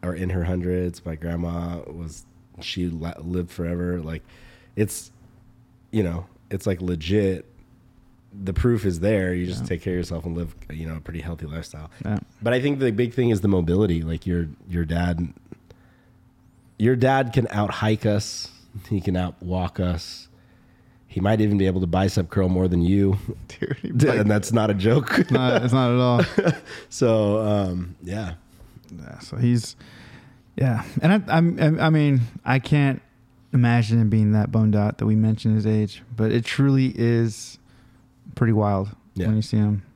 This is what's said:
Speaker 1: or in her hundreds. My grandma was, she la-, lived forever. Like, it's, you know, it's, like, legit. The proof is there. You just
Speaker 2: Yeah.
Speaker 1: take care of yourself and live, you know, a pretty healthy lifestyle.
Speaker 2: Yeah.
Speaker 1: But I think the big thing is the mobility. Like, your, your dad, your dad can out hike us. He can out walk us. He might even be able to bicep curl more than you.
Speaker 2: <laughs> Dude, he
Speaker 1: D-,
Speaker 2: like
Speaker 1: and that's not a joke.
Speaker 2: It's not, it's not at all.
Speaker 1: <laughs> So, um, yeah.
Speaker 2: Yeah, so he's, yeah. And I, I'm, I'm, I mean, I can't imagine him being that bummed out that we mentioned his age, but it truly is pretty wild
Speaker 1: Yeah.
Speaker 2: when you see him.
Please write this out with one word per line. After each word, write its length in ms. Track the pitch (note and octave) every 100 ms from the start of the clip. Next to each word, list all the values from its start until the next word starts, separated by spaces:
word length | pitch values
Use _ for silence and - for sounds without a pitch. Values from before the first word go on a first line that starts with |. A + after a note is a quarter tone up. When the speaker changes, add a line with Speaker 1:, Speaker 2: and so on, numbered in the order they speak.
Speaker 1:
or 120 | F2+
in 160 | E2+ F2+
her 140 | F2+
hundreds. 600 | E2+ F#2 F2+ F2+ F2+ E2+
My 120 | F2 D#2+
grandma 640 | E2+ E2+ E2+ E2+ E2+ F2 -
was, 380 | E2 E2 C#2+ - _ _ -
she 280 | - - F2
la-, 240 | E2 E2 -
lived 320 | E2 F2+ F2
forever. 500 | - E2+ F2 F2 F2+
Like, 220 | D#2+ E2 - - - - - -
it's, 340 | G#2 - - - - - - - _ _ _
you 120 | A2
know, 240 | F#2 E2+ F#2 _ _
it's, 160 | G2 -
like, 140 | F2+
legit. 640 | F2+ F2 D#2 G#2 G2 F#2 - - - _ _ _ _ _ _ G2+
The 100 | F#2+
proof 300 | F2 B2 A#2 G2
is 140 | E2+
there. 340 | F#2+ G#2+ F#2
You 120 | F2+ F2
just 160 | F2
Speaker 2:
Yeah. 60 | -
Speaker 1:
take 140 | F2
care 100 | -
of 40 | F2+
yourself 260 | E2+ E2+
and 100 | D#2+ E2
live, 180 | E2+ - -
you 140 | D#2 D#2+
know, 100 | D#2+
a 40 |
pretty 200 | - E2
healthy 260 | D#2+ E2 D#2
lifestyle. 440 | D#2+ D#2+ D#2 D2+ -
Speaker 2:
Yeah. 140 | - G#2 - _
Speaker 1:
But 100 | A2+
I 60 | B2+
think 180 | C#3+ C#3
the 120 | C3
big 220 | G#2 A#2+
thing 180 | A#2+ A#2+
is 120 | G#2
the 60 | G2+
mobility. 540 | F#2 E2 F2+ G#2 E2
Like, 240 | D#2+ E2 -
your, 200 | F2 D#2+ D2 -
your 160 | F2 E2
dad, 420 | E2+ F2 E2+ E2+ - _ - _ - _ _ _ _ _ _ _ _ _ _
your 180 | G#2+ B2+
dad 360 | B2+ C3+ B2+
can 120 | C3+ A#2
out 200 | G#2 G#2
hike 360 | - A2 G#2+ A2
us. 440 | G#2 - - - - - G2 -
He 120 | G2+
can 140 | F#2+ F2+
out 240 | F2+ -
walk 360 | F2+ F#2 F2 -
us. 500 | F2+ E2+ - - - _ _ _ _ _ _ _ _
He 140 | -
might 200 | G2+ G#2+
even 180 | G#2+ G2+
be 80 | F#2+
able 120 | F#2
to 60 | F2+
bicep 420 | F2+ F#2+ - E2+
curl 200 | - F#2
more 180 | F2+ F#2
than 160 | F2
you. 340 | E2+ G2+ G2 G2+ -
Speaker 2:
<laughs> 140 | - -
Dude, 280 | - - A#2+
he 80 | -
Speaker 1:
D-, 180 | B2 D3
Speaker 2:
like 100 | A#2
Speaker 1:
and 100 | G#2
that's 220 | G#2 -
not 160 | A#2 G#2+
a 60 |
joke. 420 | G2+ G2+ C3 B2 -
Speaker 2:
It's 140 | -
not, 320 | B2 B2+ B2
it's 100 | A#2+
not 200 | C3 B2+
at 60 | B2
all. 520 | B2 A#2+ F3 - F#3 - -
Speaker 1:
<laughs> 160 | - -
So, 500 | - B2 A2+ G#2 G#2+
um, 560 | G#2+ G#2 F#2+ F2+ F2 -
yeah. 320 | E2+ G2+ G2 E2 _ - - - - F2
Speaker 2:
Yeah, 200 | - -
so 160 | - -
he's, 400 | A#2+ A#2+ A2 - - - - - - - _ -
yeah. 260 | C3+ A2 - -
And 100 | D#3+
I, 240 | G#3 F#3+ E3
I'm, 200 | E3+ -
I'm, 200 | D#3 D#3
I 100 | D#3
mean, 320 | D#3 D3 C3+ A#2 -
I 140 | - C3
can't 420 | - D3+ C#3 C3 _ _ _ _ _
imagine 480 | C3+ A#2+ A#2+ A2 A#2
him 100 | A2
being 220 | A2 G#2
that 180 | G#2+ G#2
bummed 240 | A2 A2
out 240 | G#2 G#2 -
that 80 | G#2+
we 80 |
mentioned 400 | A2 A2 A2 A2+
his 140 | A2 G#2+
age, 340 | A2 G#2 - - A2+
but 160 | A2
it 120 | A#2
truly 480 | A2+ - C#3 C3+ C3 -
is 640 | A#2 A#2 A#2 G#2 - - _ - - - _ _ -
pretty 180 | - A#2
wild 360 | G#2+ G#2 G2 G2+ - _
Speaker 1:
Yeah. 140 | - F#2
Speaker 2:
when 80 | A2
you 60 |
see 140 | G#2+ A2
him. 240 | G#2 G#2 -